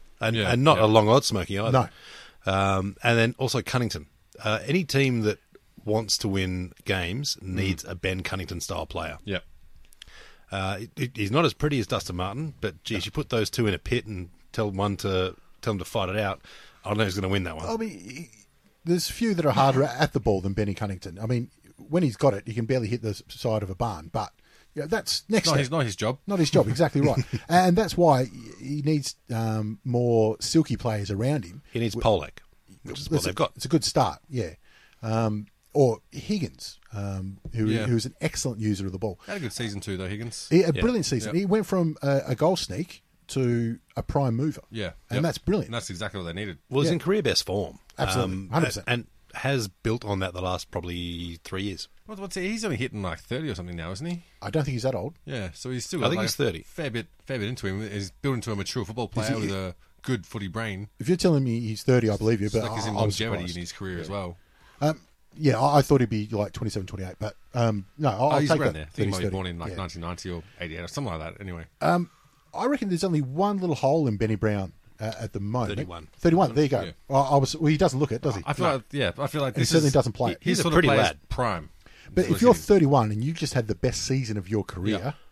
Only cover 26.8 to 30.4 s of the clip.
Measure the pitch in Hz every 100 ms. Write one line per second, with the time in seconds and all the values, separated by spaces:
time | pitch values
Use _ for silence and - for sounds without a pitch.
26.8 | 160 143 139 127 - 120 - 175 233 196
27.8 | 202 - 175 131 127 - 113 - 127 147
28.8 | 143 151 135 - - 113 113 110 107 110
29.8 | 135 120 120 117 110 -